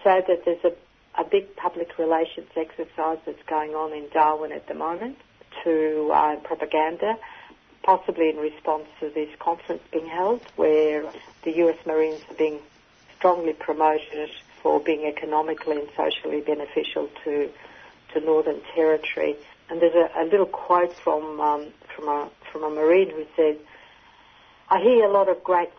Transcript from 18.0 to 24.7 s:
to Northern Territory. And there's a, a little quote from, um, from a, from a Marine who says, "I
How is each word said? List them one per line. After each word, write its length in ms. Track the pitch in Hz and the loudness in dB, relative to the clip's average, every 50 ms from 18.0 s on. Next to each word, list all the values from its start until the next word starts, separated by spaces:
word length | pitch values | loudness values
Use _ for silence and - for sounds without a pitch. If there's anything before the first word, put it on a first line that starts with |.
| _ - - | _ -6 -6
to 60 | 156 | -2
Northern 420 | 156 160 156 156 151 156 147 - - - - | 0 2 2 2 2 0 -2 -6 -8 -6 -2
Territory. 600 | 165 160 156 156 156 - - - 160 156 147 147 - - - - _ _ - | 2 2 4 2 2 0 -4 -4 -2 -2 -2 -2 -6 -10 -20 -20 _ _ -10
And 120 | 165 170 | 0 2
there's 140 | 170 165 165 | 2 4 6
a, 260 | 175 165 - - 160 | 4 4 2 0 -2
a 40 | 165 | 0
little 200 | 165 208 196 185 | 2 2 2 2
quote 480 | - - - - - 180 175 175 175 - | 0 -4 -4 0 2 2 4 2 0 -2
from, 460 | - - 170 156 151 156 156 151 151 | -4 -2 -2 -2 -2 -2 -6 -6 -2
um, 320 | 151 151 147 147 147 156 - _ - - - | 0 0 0 -2 -4 -10 -18 _ -20 -20 -16
from 120 | - 151 | -8 -6
a, 220 | 151 147 143 143 - - _ - - | -4 -4 -4 -4 -8 -14 _ -18 -14
from 120 | - 156 156 | -10 -8 -6
a 60 | 151 | -4
Marine 400 | 151 151 156 156 175 190 190 170 | -2 2 4 6 6 6 4 2
who 160 | 156 156 151 - - | -2 -8 -12 -4 0
says, 220 | - 156 156 151 151 - - - - - - _ _ _ _ _ _ _ _ _ _ _ _ _ _ _ | 2 2 2 0 -2 -8 -20 -20 -20 -20 -20 _ _ _ _ _ _ _ _ _ _ _ _ _ _ _
"I 100 | - | 0